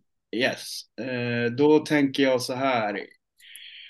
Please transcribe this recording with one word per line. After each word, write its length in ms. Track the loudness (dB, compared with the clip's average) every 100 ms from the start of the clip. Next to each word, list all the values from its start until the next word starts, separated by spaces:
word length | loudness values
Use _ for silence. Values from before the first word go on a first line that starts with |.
| _ _ _ -2
yes. 440 | -2 -2 -10 -14 -14 -12 -6
Eh, 440 | -4 -2 -2 -2
då 280 | 2 6 4
tänker 440 | 4 2 2 2
jag 180 | 2 2
så 120 | 0
här. 460 | -2 0 0 -2 -4 -10 _ _ _ -20 -20 -20 -20